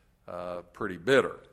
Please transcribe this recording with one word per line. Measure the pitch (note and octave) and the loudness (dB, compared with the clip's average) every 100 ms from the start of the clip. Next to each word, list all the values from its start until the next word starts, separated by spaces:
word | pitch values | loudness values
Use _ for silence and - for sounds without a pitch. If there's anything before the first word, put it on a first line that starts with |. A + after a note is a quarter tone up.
| _ _ - | _ _ -14
uh, | F2+ F2+ F2 - | -10 -8 -10 -10
pretty | - G#2+ F2 | -8 -6 -4
bitter. | F2 C3+ F2+ - - | 4 4 4 -2 -18